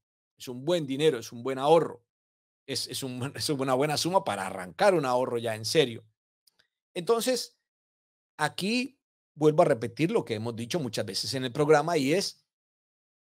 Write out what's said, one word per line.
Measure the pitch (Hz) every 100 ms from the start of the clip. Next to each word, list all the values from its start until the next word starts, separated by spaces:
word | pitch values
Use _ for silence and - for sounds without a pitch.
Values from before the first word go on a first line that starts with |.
| _ _ _ _
Es | -
un | 123 143
buen | 175 139
dinero, | 135 156 123
es | 110
un | 120
buen | 127 131
ahorro. | 143 165 143 - _ _ _ _ _ _ -
Es, | 127 -
es | 123
un, | 135 127 135
<laughs> | -
es | -
una | 143 135 127
buena | 147 143
suma | 165 190
para | - 101 95
arrancar | 95 175 - 202 175
un | 135
ahorro | 123 127 120
ya | 113
en | 110
serio. | 113 165 131 113 - _ _ _ _ _ _ _ _ 180
Entonces, | 175 226 226 240 - _ _ _ _ _ _ _ _ -
aquí | 151 - 190 247 262 _ _ _ _ -
vuelvo | 151 151
a | 170
repetir | 123 120 - 160
lo | 226 -
que |
hemos | 107 117 113
dicho | 117 175
muchas | 127 120 104
veces | 98 110 135
en |
el | 127
programa | 131 147 151 156 170
y | 135
es, | 180 - - _ _ _ _ _ _ _ _